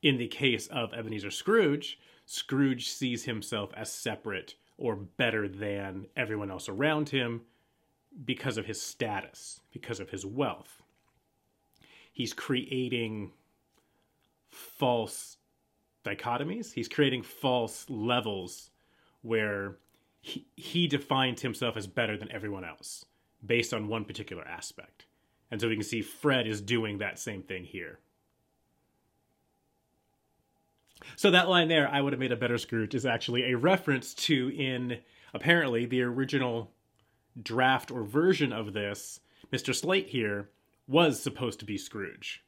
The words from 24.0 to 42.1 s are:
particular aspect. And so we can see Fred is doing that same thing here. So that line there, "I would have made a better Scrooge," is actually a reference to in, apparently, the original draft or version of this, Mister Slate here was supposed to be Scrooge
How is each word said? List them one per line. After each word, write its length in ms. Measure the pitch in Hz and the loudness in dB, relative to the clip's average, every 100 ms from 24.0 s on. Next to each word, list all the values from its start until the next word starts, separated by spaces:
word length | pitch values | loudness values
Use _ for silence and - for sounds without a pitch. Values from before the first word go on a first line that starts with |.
| 107 | -4
particular 400 | 87 104 87 - | -10 -10 -10 -10
aspect. 580 | 85 - - - _ - _ _ _ _ | -12 -12 -16 -20 _ -20 _ _ _ _
And 100 | 113 | -2
so 80 | 113 | 0
we 80 | 110 | 0
can 80 | |
see 180 | 104 113 | 0 -2
Fred 460 | 104 - 151 135 113 | -4 -2 2 4 2
is 140 | 107 | -2
doing 360 | 101 120 110 101 | 0 2 2 -2
that 200 | 101 - | -4 -6
same 260 | - 101 | -8 -8
thing 200 | - 92 | -8 -8
here. 360 | 90 95 82 - _ _ _ _ _ _ _ _ _ _ _ _ _ _ _ _ _ _ _ _ _ _ _ _ _ _ _ _ _ _ - - | -8 -10 -10 -14 _ _ _ _ _ _ _ _ _ _ _ _ _ _ _ _ _ _ _ _ _ _ _ _ _ _ _ _ _ _ -20 2
So 160 | 202 | 6
that 180 | 180 175 | 8 8
line 180 | 180 160 | 6 6
there, 220 | 165 143 | 6 6
"I 100 | 143 | 4
would 140 | 139 | 2
have 60 | 139 | 0
made 120 | 131 | 0
a 60 | 117 | 0
better 220 | 123 120 | 2 0
Scrooge," 340 | - 117 107 | 0 -2 0
is 120 | 131 127 | 0 0
actually 460 | 113 - 120 123 | 0 0 0 2
a 60 | 123 | 4
reference 560 | 147 190 185 135 120 | 4 4 4 0 0
to 360 | - 160 143 127 143 | -4 2 2 2 -2
in, 440 | 135 127 123 117 - - - | -2 -2 -4 -6 -8 -20 -12
apparently, 520 | 113 147 170 143 117 120 | -4 4 4 6 2 2
the 180 | 127 | 2
original 680 | 123 123 135 143 127 117 107 _ _ _ _ _ _ - | 2 2 0 2 0 -2 -6 _ _ _ _ _ _ -14
draft 480 | 113 117 131 131 - | -4 4 6 4 0
or 140 | 123 | -8
version 500 | 104 127 175 180 139 | 0 4 6 6 4
of 200 | 113 107 | 0 -4
this, 460 | 101 101 104 - - _ _ - | -2 -2 -4 -10 -16 _ _ -6
Mister 220 | 120 - | -4 0
Slate 360 | 123 147 190 - | -2 2 2 2
here 400 | 135 107 101 101 _ _ _ - | -2 0 -2 -6 _ _ _ 2
was 300 | 143 170 120 | 6 6 4
supposed 380 | - - 123 - | -2 -2 -4 -4
to 60 | 101 | -6
be 120 | 101 | -6
Scrooge 680 | - 110 95 | -6 -8 -8